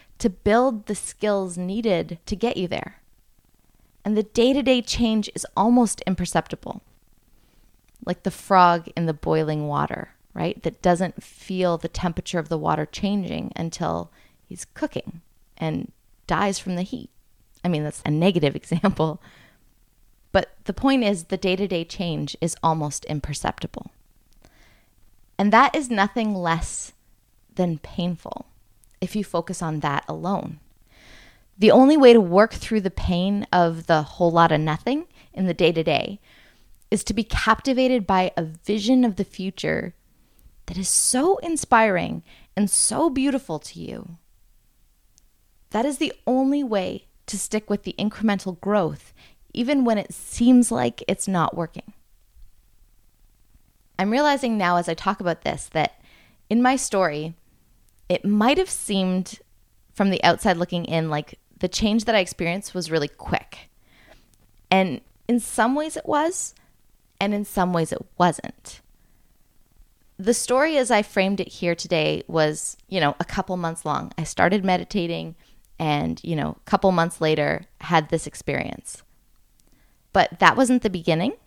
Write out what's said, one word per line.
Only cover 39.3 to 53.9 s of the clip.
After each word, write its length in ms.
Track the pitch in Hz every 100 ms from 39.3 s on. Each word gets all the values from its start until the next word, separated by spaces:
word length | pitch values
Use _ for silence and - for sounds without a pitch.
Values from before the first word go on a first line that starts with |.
| - 190 - 156 156 175 - _ _ _ _ - _ -
that 120 | 175
is 100 | 185
so 480 | - - 254 330 392
inspiring 840 | 339 320 - 233 220 180 165 165 - - - -
and 140 | 208
so 400 | - - 254 330
beautiful 480 | 262 269 269 - 151
to 220 | - 170
you. 360 | 160 - - 170 _ _ _ _ _ _ _ _ _ _ _ _ _ _ _
That 140 | 208
is 140 | 269 262
the 140 | 320 - -
only 380 | 254 269 285
way 420 | 262 208 185 190 _ _ -
to 120 | 202
stick 320 | - 214 -
with 140 | 202
the 100 | 190 -
incremental 600 | 208 - 214 196 190 175
growth 520 | 196 208 160 147 - - - _ _
even 320 | - 240 277
when 140 | 240 214
it 160 | -
seems 560 | - - - 240 254 233
like 320 | 233 123 - -
it's 220 | 185 -
not 280 | 185 156 175
working. 360 | 160 - - - _ _ _ - - - _ _ _ _ _ _ _ _ _ _ _ _ _